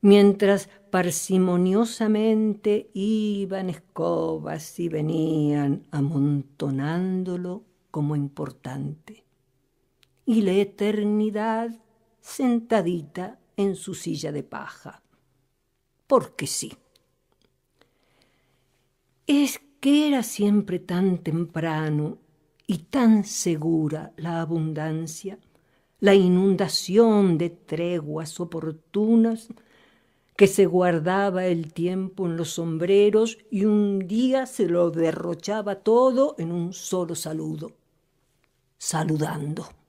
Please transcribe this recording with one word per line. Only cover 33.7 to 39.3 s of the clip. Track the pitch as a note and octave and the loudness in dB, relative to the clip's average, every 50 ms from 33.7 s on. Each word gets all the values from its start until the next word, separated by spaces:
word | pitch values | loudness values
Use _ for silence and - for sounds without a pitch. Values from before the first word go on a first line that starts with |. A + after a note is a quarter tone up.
| G#3 G#3 G#3 G3+ G3 G3 F#3+ | 4 4 2 2 0 -2 -4
día | E3+ G#3 A3+ B3 B3+ B3+ C4 C4 | -2 -2 0 0 2 0 0 -2
se | B3+ - - G#3+ E3 | -4 -2 -2 0 0
lo | E3+ F3 F3 E3+ | 2 2 2 0
derrochaba | D#3+ D#3+ E3 D#3+ D#3+ - E3+ F3 E3+ D#3 - - G#3 A3 G3+ G3+ G3 | 0 0 0 0 0 -2 -6 -8 -8 -8 -6 -6 -6 -4 -4 -6 -8
todo | G3 _ G#3+ A3 A#3+ B3+ C4 B3 B3 C4+ D4 - - | -4 _ 2 4 4 4 4 4 2 0 0 0 -6
en | E3 E3 | -8 -6
un | E3+ F3 E3+ F3 F#3+ | -4 -4 -6 -6 -8
solo | - - - - F#3 F3+ E3 F3 | -12 -8 -6 -4 -4 -4 -4 -6
saludo, | D#3 - D#3+ D#3+ D#3 D#3 D#3+ D#3 D#3 D3+ - - _ _ _ _ _ _ _ _ _ _ _ _ _ _ _ _ _ _ _ _ _ | -10 -8 -8 -8 -8 -8 -8 -8 -10 -12 -14 -16 _ _ _ _ _ _ _ _ _ _ _ _ _ _ _ _ _ _ _ _ _
saludando. | - - - D#3+ D#3 D3+ D#3 D3+ D3+ - | -8 -6 -4 -2 -2 -2 -2 -2 -2 -4